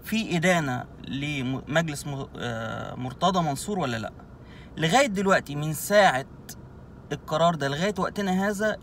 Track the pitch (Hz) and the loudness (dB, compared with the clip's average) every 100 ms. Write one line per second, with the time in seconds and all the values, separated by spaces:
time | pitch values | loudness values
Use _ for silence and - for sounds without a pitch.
0 | - 220 208 175 180 175 139 120 - - | -4 -2 0 2 4 4 2 -2 -6 -14
1 | - 131 147 143 127 131 - 156 165 143 | -10 -6 -4 -2 -2 -4 0 0 0 -4
2 | 147 135 135 - 120 113 113 113 - - | -6 -8 -8 -8 -6 -6 -6 -6 -8 -8
3 | 127 127 175 185 160 135 - 196 135 117 | -8 0 2 4 0 -2 -4 -2 -2 -4
4 | 104 - - - - - - - 160 240 | -6 -12 -18 -20 -18 -18 -14 -2 4 4
5 | 285 196 196 156 - 147 151 147 - 208 | 4 2 4 4 2 -4 -2 -4 4 6
6 | 185 131 - - - - - - - - | 6 4 -2 -12 -16 -16 -18 -20 -20 -20
7 | - 147 - 156 170 160 139 143 202 185 | -10 -10 -2 4 4 4 0 0 0 0
8 | - - 196 185 202 196 214 - | -2 0 0 2 2 2 0 -2